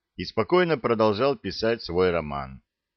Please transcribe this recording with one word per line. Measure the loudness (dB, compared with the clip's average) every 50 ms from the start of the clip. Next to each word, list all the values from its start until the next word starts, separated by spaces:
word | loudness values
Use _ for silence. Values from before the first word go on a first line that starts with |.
| _ _ _
и | -12 -10
спокойно | -6 -4 -4 0 2 2 2 2 2 0
продолжал | 0 0 0 2 4 4 4 4 2 2 0 0
писать | -2 -6 -10 -6 -2 0 0 -2 -2
свой | -4 -4 0 2 2 2
роман, | 2 0 -2 -4 -6 -8 -8 -10 -14 -18 _ _ _ _ _ _ _